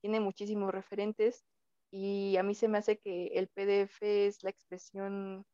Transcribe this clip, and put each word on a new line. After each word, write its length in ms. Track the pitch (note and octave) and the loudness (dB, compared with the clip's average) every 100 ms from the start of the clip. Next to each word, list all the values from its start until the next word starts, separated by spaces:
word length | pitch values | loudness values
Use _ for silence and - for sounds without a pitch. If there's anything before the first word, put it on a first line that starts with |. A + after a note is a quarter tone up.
tiene 200 | G3+ A3 | 0 0
muchísimos 500 | G3+ - G#3 G#3 G3 | 0 -2 -4 -2 0
referentes 720 | F#3+ - G3+ G#3 G#3+ A3 A#3+ _ _ _ _ _ | -2 -4 -2 -2 2 2 2 _ _ _ _ _
y 460 | G3 G3 G3+ G3 F#3+ | -6 -2 0 2 2
a 60 | |
mí 120 | G3 | 2
se 140 | G#3 A3 | 2 2
me 100 | G#3 | 2
hace 200 | G#3+ G#3+ | 2 0
que 300 | G3+ F3 F3+ | -2 -6 -2
el 200 | F#3 F#3+ | -2 -2
P 180 | - G3 | -2 2
D 140 | G3+ | 2
F 440 | G3 - G#3 G#3 G3+ | 2 -2 0 4 2
es 160 | G3+ | 0
la 80 | F#3+ | -8
expresión 960 | - _ F#3 - G3 G3 G3 G3 F#3+ G3+ | -8 _ -16 -12 -8 -6 -6 -8 -10 -16